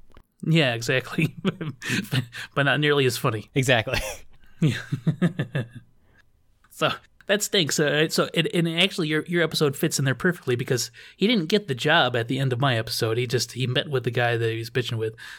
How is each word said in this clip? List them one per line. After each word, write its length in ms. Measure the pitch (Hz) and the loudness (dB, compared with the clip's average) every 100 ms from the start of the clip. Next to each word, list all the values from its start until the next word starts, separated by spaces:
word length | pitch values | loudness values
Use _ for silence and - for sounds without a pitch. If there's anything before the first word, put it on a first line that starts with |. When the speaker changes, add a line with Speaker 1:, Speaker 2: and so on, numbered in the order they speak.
| - - _ _ 165 | -20 -20 _ _ 0
Speaker 1:
Yeah, 300 | 160 135 117 | 2 2 0
exactly. 600 | 117 131 - - 156 - 190 - 156 - - - | 0 -2 -2 -2 -2 -2 -6 -4 -8 -8 -4 -4
<laughs> 560 | - 127 - - - | -2 -2 -4 -8 -8
But 100 | - | 0
not 160 | 139 131 | 2 2
nearly 280 | 147 143 131 | 4 4 4
as 100 | 117 | 2
funny. 320 | 131 107 - 147 | -2 -2 -4 0
Speaker 2:
Exactly. 440 | 135 120 107 - - - - - - - | 4 4 2 -2 -4 -8 -14 -20 -14 0
Speaker 1:
Yeah. 160 | 156 113 - - - - | 0 0 -4 -4 -2 0
<laughs> 440 | 170 - - 135 113 - - _ _ _ _ _ _ _ _ | 0 -2 -6 -6 -8 -12 -20 _ _ _ _ _ _ _ _
So 220 | - 147 - - _ - | -2 -2 -2 -12 _ -2
that 160 | 202 | 0
stinks. 380 | - 202 143 - | 2 0 2 2
Uh, 280 | 147 147 165 | 2 2 2
so 200 | 185 151 175 | 2 0 0
it, 180 | 165 | 0
and 160 | 180 165 | 2 0
actually, 380 | 165 190 190 156 | 2 0 2 0
your, 180 | 156 151 | 0 0
your 160 | 175 | 0
episode 340 | 165 - 151 131 | 2 2 0 2
fits 220 | 165 - | -2 0
in 80 | 135 | 0
there 80 | |
perfectly 420 | 123 185 175 - 120 | 0 0 0 -2 -2
because 360 | 127 127 - - - - | 0 -2 -4 -10 -14 -2
he 100 | 202 | 2
didn't 220 | 233 156 | 2 2
get 200 | 185 208 | 0 0
the 60 | |
job 420 | 120 147 165 123 120 | -4 2 4 4 0
at 120 | 113 | -2
the 100 | 131 | 0
end 160 | 135 | 0
of 60 | 120 | 0
my 180 | 139 113 | 0 0
episode. 400 | 110 - 113 113 | -2 -2 -2 0
He 80 | 123 | 0
just, 280 | 120 - | -2 -2
he 120 | 117 123 | -4 -2
met 240 | 135 151 | -2 -2
with 140 | 131 | -2
the 80 | 120 | -2
guy 260 | 123 120 117 | 0 0 0
that 140 | 113 | -2
he 80 | 113 | -4
was 100 | 113 | -4
bitching 300 | 131 117 113 | -4 -2 -4
with. 160 | 110 113 - | -4 -6 -16